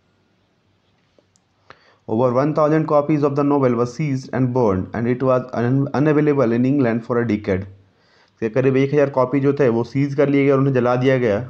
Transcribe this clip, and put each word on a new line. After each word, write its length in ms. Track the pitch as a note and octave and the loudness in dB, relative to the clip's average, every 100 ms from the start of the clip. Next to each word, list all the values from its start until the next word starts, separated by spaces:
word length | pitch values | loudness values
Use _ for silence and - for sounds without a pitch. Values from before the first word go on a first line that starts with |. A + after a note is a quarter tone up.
| _ _ _ _ _ _ _ _ _ _ _ _ _ _ _ _ _ - _ _ - | _ _ _ _ _ _ _ _ _ _ _ _ _ _ _ _ _ -20 _ _ -6
Over 200 | A2 B2+ | 0 0
one 200 | A#2+ D3+ | 2 0
thousand 320 | D#3 D3+ D#3 D3+ | 0 2 0 2
copies 360 | D3+ D3 D3+ | 0 0 0
of 120 | C#3+ C#3 | 0 0
the 80 | |
novel 320 | C#3+ C#3+ C3 A#2 | 0 2 2 0
were 120 | A#2+ | -2
seized 460 | - D#3 C3 C3+ | -4 -4 -6 -6
and 180 | B2+ B2+ | -4 -2
burned 420 | B2+ A2+ F#2 - G2+ | 0 0 0 -4 -4
and 120 | A#2+ | -4
it 140 | B2 | -2
was 240 | C3 B2+ B2 | 0 0 -2
un-, 340 | A2 A#2+ C3+ C3+ | -4 0 0 -2
unavailable 580 | - D3+ D3+ D3+ C#3 A2+ | 0 2 2 2 2 2
in 140 | A#2+ B2+ | 2 0
England 380 | C#3+ A#2+ A#2 A#2 | 2 0 -2 -2
for 100 | A#2+ | -2
a 80 | A#2 | 0
decade। 360 | G#2 G#2 F#2 | -2 -2 -4
इसके 880 | G2 - _ _ _ _ _ - A2+ | -4 -16 _ _ _ _ _ -6 -4
करीब 260 | C3 C3 C3 | 0 0 2
एक 180 | C#3 | 0
हज़ार 160 | D3 C#3 | 0 0
कॉपी 300 | C3+ B2+ C#3+ | 0 0 0
जो 120 | C#3 C#3 | 0 2
थे 80 | C3 | 0
वो 160 | A2+ | 0
सीज 300 | A2+ C3+ C#3+ | -2 -2 -2
कर 140 | C#3 C#3 | 0 2
लिए 160 | C#3 | 2
गए 60 | C#3 | 2
और 60 | C3+ | 2
उन्हें 160 | C#3 | 2
जला 200 | C3 A#2+ B2+ | 2 0 2
दिया 200 | C3 B2+ | 2 2
गया, 220 | A#2+ G2+ | 0 -2